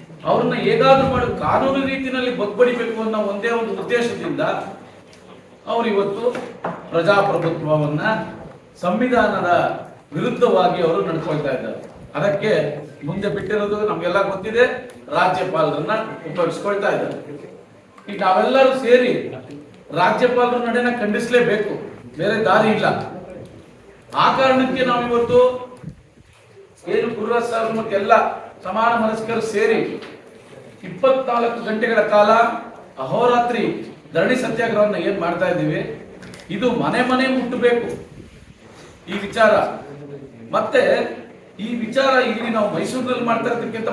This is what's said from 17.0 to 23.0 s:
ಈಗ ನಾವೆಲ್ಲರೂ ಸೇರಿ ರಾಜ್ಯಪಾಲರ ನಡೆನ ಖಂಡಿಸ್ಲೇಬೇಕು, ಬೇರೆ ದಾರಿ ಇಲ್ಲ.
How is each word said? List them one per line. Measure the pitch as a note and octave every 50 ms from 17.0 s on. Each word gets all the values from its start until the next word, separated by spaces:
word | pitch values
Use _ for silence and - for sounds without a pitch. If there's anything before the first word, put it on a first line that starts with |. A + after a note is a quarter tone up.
| - - - - - D3 D3 - - - - - - - - - - - - - - G#3
ಈಗ | G3 G3 G3
ನಾವೆಲ್ಲರೂ | F#3 F#3+ G#3+ A3+ B3 C4 C4+ C4 C4 - -
ಸೇರಿ | A3 A#3 B3 B3+ B3 - - - - - B2+ - - - D3 - - - - - - -
ರಾಜ್ಯಪಾಲರ | - E3 F3+ - - A#3 B3 A#3+ B3 B3 A#3+ A#3+ A#3+ A#3 A#3 A#3
ನಡೆನ | A3+ A#3+ A#3+ A#3+ A3+ G#3+
ಖಂಡಿಸ್ಲೇಬೇಕು, | G3+ G#3 A3 A#3+ A#3+ - B3 A#3+ - F#3+ G3+ G#3+ G#3 - - - - - - - - - -
ಬೇರೆ | D3+ F3+ G#3 A3 G#3+ A3
ದಾರಿ | F#3 G3 G#3+ A3 A3
ಇಲ್ಲ. | G#3 - - D#3 - -